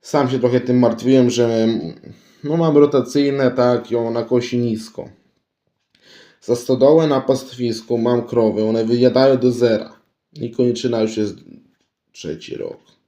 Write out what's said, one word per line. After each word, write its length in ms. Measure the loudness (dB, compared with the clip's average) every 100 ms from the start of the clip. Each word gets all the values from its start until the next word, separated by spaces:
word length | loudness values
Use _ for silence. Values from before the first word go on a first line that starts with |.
Sam 280 | -2 0 0
się 100 | 0
trochę 220 | 0 0
tym 180 | 2 2
martwiłem, 500 | 2 2 2 4 4
że, 380 | 2 0 2 0 -2 -6 -14 -20 -20 _ _
no, 140 | -6 0
mam 200 | 4 4
rotacyjne, 760 | 4 2 0 0 0 0 0
tak, 400 | 2 2 0 -2
ją 160 | -4 -2
ona 160 | -4
kosi 340 | -2 -2 -2 -4
nisko. 520 | -4 -4 -8 -16 -16 -20 _ _ _ _ _ _ _ _ _ -20 _ _
Za 140 | -4 -4
stodołę 520 | -2 2 4 4 2
na 140 | 0
pastwisku 760 | 0 -2 -4 -8 -6 -6 -4 -2
mam 300 | 0 0 -2
krowy, 360 | 0 0 0
one 220 | -2 -2 0
wyjadają 520 | 2 2 4 2 2
do 140 | 0
zera. 480 | 0 0 0 -4 -18 _ _ _
I 180 | -12 -12
koniczyna 500 | -2 -2 0 -4 -2
już 160 | -2 -2
jest 180 | -6 -8 -20 -20 _ _ _ _ _
trzeci 440 | -16 -12 -12 -12 -12
rok. 240 | -12 -14 _ _